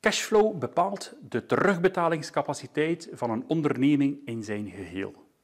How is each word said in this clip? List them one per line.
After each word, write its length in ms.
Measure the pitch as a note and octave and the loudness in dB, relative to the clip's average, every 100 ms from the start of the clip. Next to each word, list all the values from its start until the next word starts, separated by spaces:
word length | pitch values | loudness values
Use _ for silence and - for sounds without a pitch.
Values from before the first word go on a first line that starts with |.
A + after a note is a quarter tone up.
Cashflow 580 | A3 G3+ - G#3+ G#3+ G3 | 0 0 2 4 4 2
bepaalt 560 | B2 - F#3 G3 - - - | -4 0 0 -2 -12 -16 -6
de 180 | A#2+ - | -6 0
terugbetalingscapaciteit 1600 | B2+ - F#3 F3+ F#3 E3+ E3 D3+ - D3 C#3+ C3+ - D#3 E3+ - | 2 4 4 2 2 0 0 -2 -4 -2 -6 -6 -2 -2 -2 -6
van 180 | - A#2+ | -6 -4
een 140 | A2+ C3 | -4 -2
onderneming 760 | D#3+ D3 C3+ C#3 D3 C#3 C#3+ | 0 0 2 4 4 2 0
in 200 | - A2+ | -8 -8
zijn 260 | G#2 G#2 G#2 | -6 -6 -6
geheel. 560 | F#2 F#2 F#2 G2 - _ _ | -10 -10 -8 -8 -10 _ _